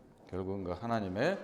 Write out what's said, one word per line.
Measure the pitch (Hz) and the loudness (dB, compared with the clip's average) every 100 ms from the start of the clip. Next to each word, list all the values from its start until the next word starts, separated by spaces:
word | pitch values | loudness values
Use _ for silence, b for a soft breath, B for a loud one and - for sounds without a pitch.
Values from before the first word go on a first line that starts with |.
| - - - | -20 -20 -8
결국은 | 90 95 98 | -4 -2 -2
그 | 90 | -2
하나님의 | 87 117 113 98 92 151 196 | -2 0 2 2 2 2 2